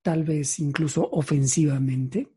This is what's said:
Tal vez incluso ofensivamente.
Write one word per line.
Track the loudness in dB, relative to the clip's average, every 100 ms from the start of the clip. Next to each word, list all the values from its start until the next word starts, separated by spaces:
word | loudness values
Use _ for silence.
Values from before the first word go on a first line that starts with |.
Tal | 0 0
vez | 0 -2 -2 -4
incluso | -2 0 0 0 0
ofensivamente. | 0 0 2 2 2 2 2 0 0 -2 -4 -6